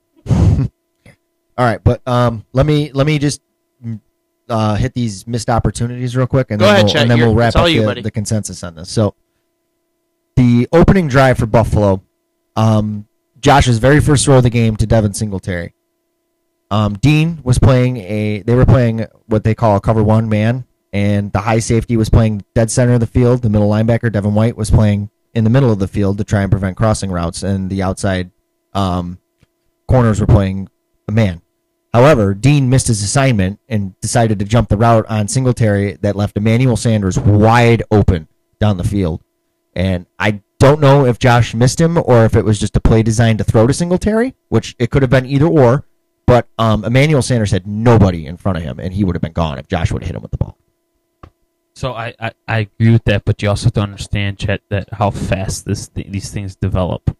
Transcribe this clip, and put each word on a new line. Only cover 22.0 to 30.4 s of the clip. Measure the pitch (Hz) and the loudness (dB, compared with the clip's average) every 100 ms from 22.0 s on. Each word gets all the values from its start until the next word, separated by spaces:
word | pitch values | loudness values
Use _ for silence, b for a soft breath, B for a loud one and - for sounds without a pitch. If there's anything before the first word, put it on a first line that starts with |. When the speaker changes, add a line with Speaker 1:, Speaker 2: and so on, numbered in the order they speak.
| 107 | 2
Speaker 1:
playing | 127 110 104 - 117 | 2 2 -2 -4 -2
dead | 110 | 0
center | - 123 | 0 2
of | 123 | 2
the | 120 | 0
field. | 127 120 123 | 0 2 2
The | 117 | 0
middle | 104 104 | 0 2
linebacker, | 107 113 117 120 | 0 0 0 -2
Devin | 104 104 | -2 -2
White, | 104 117 - | 0 0 -2
was | 107 | 0
playing | - 107 101 101 _ _ | 2 2 0 -4 _ _
in | 117 | -2
the | 110 | 2
middle | 127 127 | 2 2
of | 104 | 0
the | 92 | -2
field | 107 98 101 | -2 -2 -4
to | |
try | 101 104 | -2 -2
and | 98 | 0
prevent | 95 95 90 | -2 -2 -2
crossing | 110 107 98 | -2 -2 -4
routes, | 87 85 - | -4 -6 -6
and | 98 95 95 | -4 -4 -4
the | 95 | -4
outside, | 92 92 101 92 90 _ _ _ _ | -4 -4 -4 -4 -6 _ _ _ _
um, | 98 95 90 87 90 _ _ _ _ _ _ - | -6 -4 -4 -6 -12 _ _ _ _ _ _ 0
corners | 127 117 101 | 2 2 2
were | 104 | 2
playing | - | 2